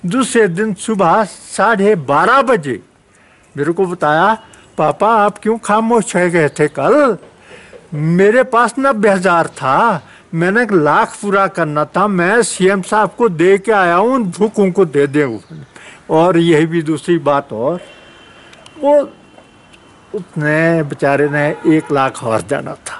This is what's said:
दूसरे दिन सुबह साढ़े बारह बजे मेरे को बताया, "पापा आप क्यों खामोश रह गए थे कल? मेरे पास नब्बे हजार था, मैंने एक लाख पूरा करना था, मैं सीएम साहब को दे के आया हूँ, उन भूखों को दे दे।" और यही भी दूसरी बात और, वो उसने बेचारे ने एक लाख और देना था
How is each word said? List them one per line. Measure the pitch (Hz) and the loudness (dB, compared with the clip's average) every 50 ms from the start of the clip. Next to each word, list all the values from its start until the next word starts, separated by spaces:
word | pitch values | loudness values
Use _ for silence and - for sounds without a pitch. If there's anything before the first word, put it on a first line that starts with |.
| - | -6
दूसरे | 175 196 262 254 - - 240 220 196 | -2 -2 -2 -2 0 2 2 2 2
दिन | 165 180 220 220 190 | 0 -2 -4 -4 -6
सुबह | - - - 220 190 190 165 175 220 220 | -6 -6 -6 -2 0 2 2 2 2 0
साढ़े | - - - - - - - 190 220 233 190 196 208 214 | -2 -6 -20 -20 -14 -4 -2 0 0 0 2 2 2 2
बारह | 175 135 123 143 147 175 208 247 277 | 0 0 0 0 2 4 4 4 2
बजे | 269 247 254 196 147 143 117 90 - _ _ _ _ _ _ _ _ _ _ _ _ _ _ | 4 2 0 -2 -2 -6 -8 -8 -10 _ _ _ _ _ _ _ _ _ _ _ _ _ _
मेरे | 135 143 156 | -6 -4 -4
को | 170 175 190 | -2 -2 -2
बताया, | 175 180 175 165 151 151 160 180 202 220 220 - - - - - _ _ - | -4 -2 -2 0 0 2 2 2 2 0 -2 -6 -20 -20 -20 -20 _ _ -2
"पापा | 160 151 143 - 196 214 | 0 0 0 0 0 2
आप | 233 214 202 202 196 - | 2 2 2 0 -2 -4
क्यों | - 214 226 226 | -4 -4 -4 -4
खामोश | - - 208 220 226 226 240 233 196 - - | -2 -2 0 0 0 0 0 0 0 -2 -2
रह | 180 180 180 | 0 0 2
गए | 170 170 156 143 | 2 0 0 0
थे | - - 151 151 | 0 -2 -2 -2
कल? | - - 135 165 233 302 294 254 196 - - - _ _ _ - - - - - - - - - - | -2 -2 0 2 2 4 2 2 0 -4 -8 -20 _ _ _ -20 -20 -20 -20 -20 -20 -20 -18 -12 -8
मेरे | 147 151 160 170 180 196 208 220 254 | -4 -2 0 2 4 4 4 4 2
पास | 247 254 233 233 240 226 233 269 | 0 2 0 0 0 0 -2 -2
नब्बे | 269 277 269 214 202 208 | -2 0 0 2 2 0
हजार | 196 185 180 190 175 165 160 | 0 2 0 0 2 2 0
था, | 156 - - - 131 135 160 220 233 196 147 - - - - _ _ - | -2 -6 -6 -2 0 2 2 2 0 0 -2 -6 -14 -20 -20 _ _ -4
मैंने | 165 170 180 196 233 | -2 -2 0 0 0
एक | 247 208 | 0 2
लाख | 202 175 147 147 - 202 220 208 - - | 2 2 2 2 2 2 0 -2 -6 -8
पूरा | - 202 196 196 196 | -4 -2 0 0 0
करना | 185 190 185 165 151 147 151 151 | 0 -2 -4 -4 -2 -2 -4 -4
था, | 147 - 180 196 214 | -2 -2 -2 0 0
मैं | 196 180 170 175 214 240 | 0 0 0 2 2 2
सीएम | 220 - - - 185 185 202 196 | 0 0 -2 0 0 0 0 0
साहब | 180 - 220 214 214 185 - - | -2 -2 0 0 0 -2 -2 -2
को | 240 226 | -2 -2
दे | 175 151 170 185 196 196 | 0 2 2 2 2 2
के | 190 226 | 2 0
आया | 220 202 185 170 170 | 0 2 2 2 2
हूँ, | 175 208 240 269 | 2 2 0 0
उन | 262 226 | -2 -2
भूखों | 180 170 170 208 220 - 220 196 190 | -4 -2 -2 -4 -2 0 0 0 0
को | 175 202 190 | 2 0 0
दे | 160 135 143 143 | 0 2 0 0
दे।" | 143 135 151 147 127 110 101 - _ 80 78 - _ _ - - - - - _ - | 2 0 -2 -2 -2 -4 -10 -12 _ -20 -20 -20 _ _ -20 -20 -20 -20 -20 _ 0
और | 160 156 165 180 180 170 | 0 2 2 4 2 2
यही | 170 170 160 147 165 | 4 4 4 2 2
भी | 160 165 170 | 0 -2 -4
दूसरी | 156 151 160 139 - - 175 165 | -2 -2 -6 -6 -2 -2 -2 0
बात | 139 143 143 143 143 - | 0 0 0 0 -2 -4
और, | 117 107 117 143 170 180 - - - - - - - - - - - - - - - - - - - 320 | -8 -4 -4 -4 -4 -6 -10 -18 -20 -20 -20 -20 -20 -20 -20 -20 -20 -20 -20 -20 -20 -20 -20 -20 -14 -4
वो | 294 277 294 294 277 - - _ _ _ _ - _ _ _ _ _ _ - _ _ _ - _ _ _ - | 0 2 2 2 2 -2 -12 _ _ _ _ -20 _ _ _ _ _ _ -20 _ _ _ -20 _ _ _ -12
उसने | 208 175 _ - 165 147 151 151 156 165 165 165 165 | -12 -12 _ -8 -4 -2 0 0 2 2 2 0 0
बेचारे | 156 139 - - 151 139 139 139 147 147 | -2 -4 -6 -2 -2 0 2 0 0 0
ने | 143 147 147 151 | 0 -2 -2 -2
एक | 156 - - 165 156 156 151 - | -4 -2 0 2 2 2 0 -2
लाख | 147 139 135 131 - - - | -2 0 0 -2 -4 -6 -6
और | 117 110 110 | -4 -4 -4
देना | - - 139 139 135 143 147 | -4 -4 -6 -6 -6 -10 -14
था | - _ - - | -14 _ -16 -16